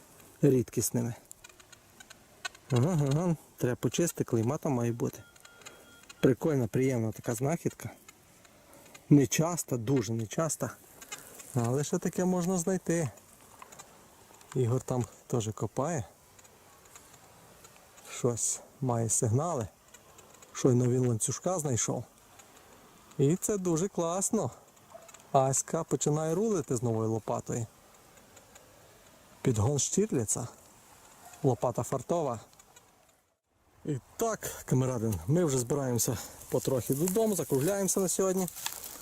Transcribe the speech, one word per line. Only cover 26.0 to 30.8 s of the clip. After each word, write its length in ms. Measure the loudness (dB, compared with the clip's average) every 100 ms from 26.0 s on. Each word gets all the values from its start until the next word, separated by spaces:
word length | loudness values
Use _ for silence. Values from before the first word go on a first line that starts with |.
| 2 0 0
рулити 420 | 0 2 0 0 -2
з 60 |
новою 280 | 0 0 0
лопатою. 560 | -2 -2 -4 -4 -6 -6 -10 -20 -20 -20 -20 -20 -20 -20 -20 -20 -20 -20 -20 -20 -20 -20 -4
Підгон 360 | 0 2 2 2
Штірліца. 680 | 0 0 0 0 -2 -2 -6 -12 -20 -20